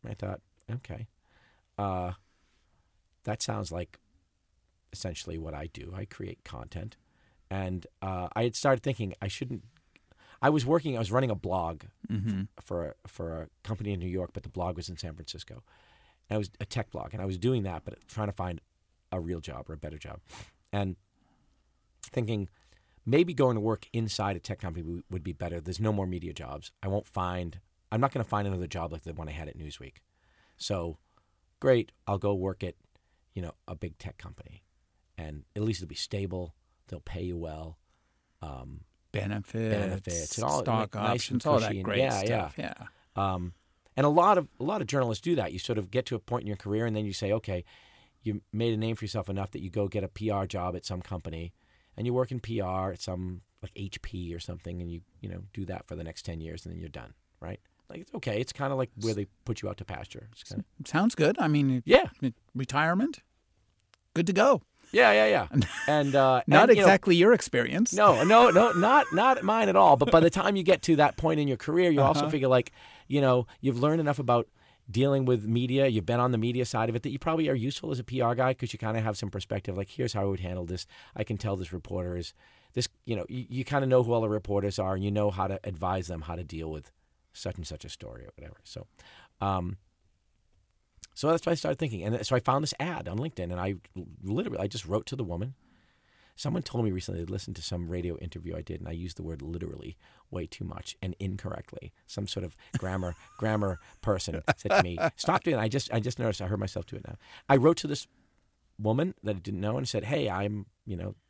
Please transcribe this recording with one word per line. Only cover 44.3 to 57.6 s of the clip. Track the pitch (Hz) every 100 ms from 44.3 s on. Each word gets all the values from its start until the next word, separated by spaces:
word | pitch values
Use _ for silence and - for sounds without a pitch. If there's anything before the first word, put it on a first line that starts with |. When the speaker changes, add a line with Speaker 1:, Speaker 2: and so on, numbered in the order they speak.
| 190
Speaker 1:
of, | 147 _
a |
lot | 135 208
of | 107
journalists | 139 123 107
do | - 160
that. | 90
You | 92
sort | - 107
of | 92
get | 117 -
to |
a | 113
point | - 120
in | 104
your | 101
career, | 101 107 117
and |
then | 107 107
you |
say, | 95 101
"Okay, | 107 - 90 - - - _ _ _
you | 113 104 _
made | 104 117
a | 107
name | 113 110
for |
yourself | 107 113 92
enough | 98 98
that | -
you | 95
go | 104 101
get | 104
a | 95
P | - 107
R | 101 98
job | 95 90 87
at |
some | - 90
company, | - 92 82 80 85 - _ _ _ -
and | 117
you |
work | 123 127
in | 123
P | 107 113
R | 92 92 95
at | -
some, | - 90 92 90 _ _
like, | - -
H | 98 -
P | - 92 87
or | 85
something, | - 85 85 87
and | 87
you, | 85 - _
you | 95
know, | 90 98
do | - 92
that | 90 -
for |
the | 80
next | 82 -
ten | - 82
years, | 80 82
and | 85
then | 85
you're | 82
done," | - 117 - _ _
right? | 85 95